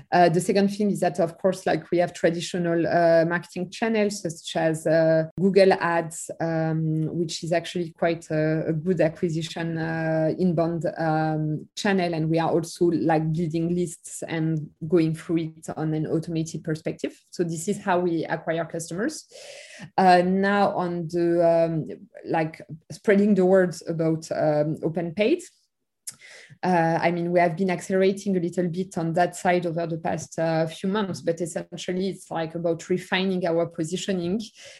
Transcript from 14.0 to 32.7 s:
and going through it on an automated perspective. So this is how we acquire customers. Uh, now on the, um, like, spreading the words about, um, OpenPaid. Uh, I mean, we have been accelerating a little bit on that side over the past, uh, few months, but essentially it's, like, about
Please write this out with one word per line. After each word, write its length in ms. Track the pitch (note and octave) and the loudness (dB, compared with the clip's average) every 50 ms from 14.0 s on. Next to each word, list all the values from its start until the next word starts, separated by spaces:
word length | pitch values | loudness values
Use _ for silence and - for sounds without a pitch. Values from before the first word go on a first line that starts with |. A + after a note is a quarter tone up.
| - - - - - | -16 -16 -14 -12 -10
and 420 | - E3 E3 D#3+ D#3+ D#3+ D3+ D3 - _ - E3 D#3 | -6 -4 -2 0 0 -2 -2 -4 -8 _ -12 -4 0
going 260 | F#3 F3 D#3+ D#3+ D#3+ | 2 2 2 2 0
through 380 | D#3+ - - E3+ D#3+ D#3+ D#3+ D#3+ | -4 -4 -2 -2 -2 -2 -4 -10
it 120 | D#3+ - - - | -12 -14 -10 -8
on 180 | - D#3+ D#3+ D#3 | -4 -4 -2 -2
an 140 | D#3 D#3 - | -2 -2 -2
automated 560 | C3 D#3+ D#3+ E3+ E3 D#3+ D#3+ D#3+ - D#3+ - | -2 -2 -2 -2 -4 -4 -4 -4 -8 -8 -6
perspective. 520 | E3 D#3 D#3 - E3 E3 - - D4+ - _ _ _ | -6 -6 -4 -6 -8 -8 -6 -8 -10 -10 _ _ _
So 140 | - - F3+ | -6 -4 -4
this 240 | E3 E3+ D#3 D#3+ G#3 | -4 -4 -6 -4 -6
is 120 | G3 G3+ | -6 -4
how 200 | - G3+ F3+ F3+ | -2 0 0 2
we 240 | F3+ F3 E3 D#3+ - | 2 0 -2 -2 -4
acquire 400 | - E3 D#3+ - E3+ D#3+ E3 D#3+ | -4 -6 -6 -4 -4 -4 -4 -4
customers. 600 | D#3+ - E3+ D#3+ - E3 F3+ A3 D#4 D#4 - - _ - - - - - - - - - - G3 - - | -6 -8 -10 -10 -8 -6 -4 -4 -4 -6 -8 -16 _ -20 -20 -20 -20 -20 -20 -20 -20 -20 -18 -16 -6 0
Uh, 260 | - F#3+ F#3 F3+ F3+ F3+ | 4 6 8 8 8 6
now 500 | F3+ F#3+ G3 G3 G3 G3+ G3+ G3+ - - | 4 2 2 2 2 4 4 2 2 2
on 320 | D#3 F3+ F3 F3 F3 E3+ | 0 -4 -4 -4 -4 -6
the, 420 | D#3+ F3 F3 E3+ E3+ E3+ E3+ E3+ E3+ | -4 -2 0 2 2 4 4 4 6
um, 380 | E3+ E3 E3 E3 E3 D#3 - - F2+ - - - - - - | 6 4 4 2 0 -2 -4 -4 -8 -14 -16 -20 -20 -14 -6
like, 340 | G2 D3+ E3 D#3+ D#3+ - - - - D3+ - _ - | -4 -2 -2 -2 -2 -6 -12 -16 -16 -18 -16 _ -18
spreading 460 | - - - A3+ G3+ G3+ G#3 G#3+ G3+ | -16 -4 2 4 4 6 6 4 4
the 100 | F#3 F#3 | 4 4
words 380 | F3+ F#3+ F#3+ F#3 F3+ - - - | 6 6 6 4 2 0 -6 -8
about, 420 | - E3+ D#3+ E3 D#3+ E3 D#3+ D#3+ - | -6 -2 0 0 0 0 -2 -4 -4
um, 460 | - - D3+ D#3 D3+ D3+ D3+ D#3 D#3 - | -2 0 0 2 2 2 0 0 -2 -4
OpenPaid. 600 | - E3 D#3+ F#3 E3 - D#3 G#3 G#3 B3 E4+ F4 - - _ _ _ _ _ _ _ _ _ _ - - - - - - - - - - - _ | -4 -4 -4 -4 -6 -4 -2 0 0 2 0 0 -4 -8 _ _ _ _ _ _ _ _ _ _ -18 -18 -18 -18 -20 -20 -20 -20 -20 -20 -12 _
Uh, 360 | - F3+ F3+ E3+ E3 E3 E3 - | 0 2 4 4 4 4 2 2
I 80 | - E3+ | 2 0
mean, 200 | F3 F3 E3+ F3 | 0 0 0 2
we 100 | F3 F3 | 4 4
have 160 | F3 F3 D#3+ | 4 4 2
been 140 | E3 G3 F#3 | 0 0 0
accelerating 680 | F3 E3+ - - F#3+ F#3+ F#3+ F#3+ F#3+ G3 - G3+ F#3+ | -2 -2 -2 0 2 2 4 2 2 0 -2 -2 0
a 40 | F3+ | 0
little 280 | E3 F3 F3 F#3+ F3+ F3 | 0 -2 -2 -2 -2 -2
bit 280 | D#3+ F#3 F#3 F#3 - | -2 -4 -6 -4 -4
on 160 | F3+ E3 E3 D#3+ | -4 -2 0 2
that 220 | F3+ F3 F3 F3 | 2 2 2 0
side 300 | - - F#3 F3+ F3+ E3+ | -2 0 2 2 2 0
over 200 | F3 D#3 E3+ E3+ | -2 -4 -4 -4
the 120 | D#3+ E3 D#3+ | -4 -4 -6
past, 400 | E3 F3+ F#3+ D#3+ - - - - | -4 -4 -4 -4 -6 -8 -4 -2
uh, 280 | E3 E3 D#3+ D#3+ E3 | -2 0 2 0 0
few 220 | D#3+ D#3+ - - F#3+ | -2 -4 -6 -4 -2
months, 320 | G3 A3 G3+ F#3 E3 B2+ | -2 -2 -2 -2 -6 -6
but 200 | - E3 E3 E3+ | -2 -4 -2 -2
essentially 680 | F3+ D#3+ - F3+ E3+ - F3+ D#3+ - - F3+ F#3 G3 F#3+ | -4 -6 -6 -8 -10 -10 -12 -12 -8 -6 -4 -2 -2 -4
it's, 220 | E3+ - - - | -4 -8 -10 -8
like, 240 | E3+ E3 E3 D#3+ E3 | -6 -6 -6 -6 -6
about 340 | E3+ E3 E3+ | -4 -2 -2